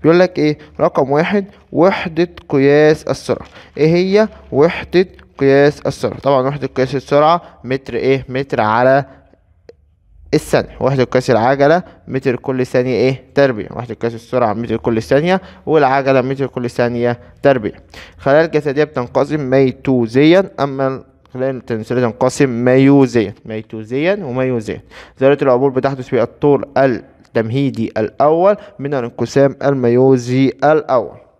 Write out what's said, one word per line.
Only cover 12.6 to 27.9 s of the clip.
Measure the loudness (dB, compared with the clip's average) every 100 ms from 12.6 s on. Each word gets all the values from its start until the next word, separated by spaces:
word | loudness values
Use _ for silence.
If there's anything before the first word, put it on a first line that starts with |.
| -2
ثانية | -2 0
إيه؟ | 0 0 -2 -6 0
تربيع. | 0 0 -8
وحدة | -12 -12 -8
قياس | -8 -8
السرعة | -6 -2 -2
متر | -2 -4 -4
كل | -2 -4
ثانية، | 0 0 2 -2 -4 -16 -2
والعجلة | 2 2 0 0 0
متر | 0 -4 -6
كل | -6 -8
ثانية | -4 -4 0 -2 -4 -10 -2
تربيع. | 0 2 -2 -10 -20 -20 -20 -8
الخلايا | 0 2 2
الجسدية | -2 -2 -2
بتنقسم | -2 -2 -4 -2 -2 -2 0
ميتوزيًا، | 2 2 0 -2 0 0 2 4 4 2 -6
أما | -6 -4 -6 -6 -14 _ _
الخلايا | -8 -6
التناسلية | -6 -8 -8 -4 -2
تنقسم | -2 0 -2 0 0 0 2
ميوزيًا. | 4 6 6 4 2 -2 -6 -12
ميتوزيًا | -12 -10 -16 -8 -4 -2 -4
وميوزيًا. | -6 -4 -2 -4 -6 -10 -12 -20 -20 _
ذرة | 0 2
العبور | 2 2 2
بتحدث | 0 -4 -4 -4
في | -2
الطور | -4 -2 0 0 0 0
التمهيدي | 0 0 -8 _ _ -4 -2 -2 -4 -4 -6